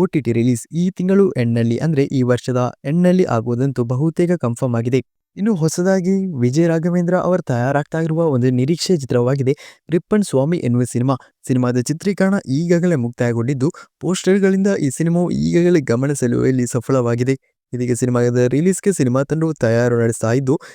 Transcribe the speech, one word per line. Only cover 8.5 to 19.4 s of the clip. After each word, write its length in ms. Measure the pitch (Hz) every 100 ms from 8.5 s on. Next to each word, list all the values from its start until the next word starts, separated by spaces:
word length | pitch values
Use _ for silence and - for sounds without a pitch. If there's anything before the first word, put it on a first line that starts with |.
| 127 131 170 - 175
ಚಿತ್ರವಾಗಿದೆ 560 | 131 123 123 139 127 147 - - -
ರಿಪ್ಪನ್ 340 | 165 - 214
ಸ್ವಾಮಿ 340 | 196 131 143 175
ಎನ್ನುವ 260 | 123 120
ಸಿನಿಮಾ. 320 | 123 120 131 127 - _ -
ಸಿನಿಮಾದ 360 | 127 123 123
ಚಿತ್ರೀಕರಣ 540 | 120 156 202 185 190 196 -
ಈಗಾಗಲೇ 480 | 135 170 175 180 156
ಮುಕ್ತಾಯಗೊಂಡಿದ್ದು, 760 | 120 - 120 117 117 139 143 - - _
ಪೋಸ್ಟರ್‌ಗಳಿಂದ 720 | - 185 185 196 190 190 196 196
ಈ 100 | 139
ಸಿನಿಮಾವು 400 | - 165 170 175 135
ಈಗಾಗಲೇ 440 | 156 170 175 175
ಗಮನ 320 | 135 117 139
ಸೆಳೆಯುವಲ್ಲಿ 540 | 143 123 123 127 131 120
ಸಫಲವಾಗಿದೆ. 680 | 123 - 135 120 120 127 135 _ _ _
ಇದೀಗ 200 | 123 123
ಸಿನಿಮಾದ 520 | 117 123 123 120 123 123
ರಿಲೀಸ್‌ಗೆ 460 | 135 180 185 202
ಸಿನಿಮಾ 280 | 185 131 127
ತಂಡವು 300 | 139 156